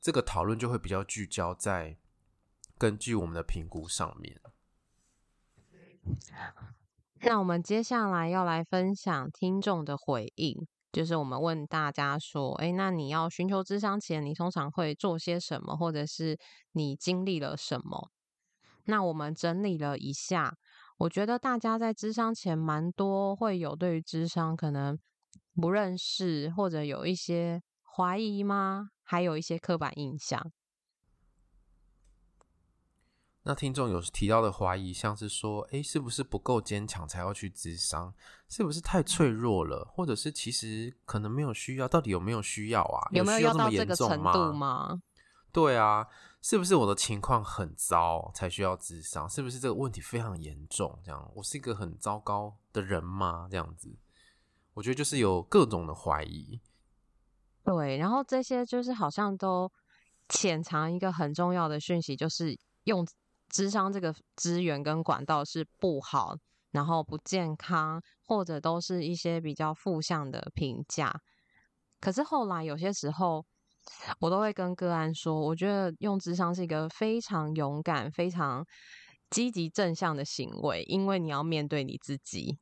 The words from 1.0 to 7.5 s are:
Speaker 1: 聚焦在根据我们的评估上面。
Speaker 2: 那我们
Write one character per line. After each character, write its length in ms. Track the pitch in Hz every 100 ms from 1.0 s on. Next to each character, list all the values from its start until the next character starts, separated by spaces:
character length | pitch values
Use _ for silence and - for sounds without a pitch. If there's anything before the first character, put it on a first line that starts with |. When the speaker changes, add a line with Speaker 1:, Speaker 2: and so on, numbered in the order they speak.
Speaker 1:
聚 220 | 98 - 95
焦 280 | - 87
在 440 | 90 - 92 80 80 _ _ _ _ _ _ - _
根 200 | 113 107
据 180 | - 113
我 100 | 90
们 80 |
的 80 | 82
评 280 | 82 90 82
估 180 | - 82
上 300 | - 82 -
面。 220 | - - - _ _ _ _ _ _ _ _ _ _ _ _ - - - - - - - - - - - _ _ _ _
Speaker 2:
那 160 | 240 226
我 60 |
们 180 | 185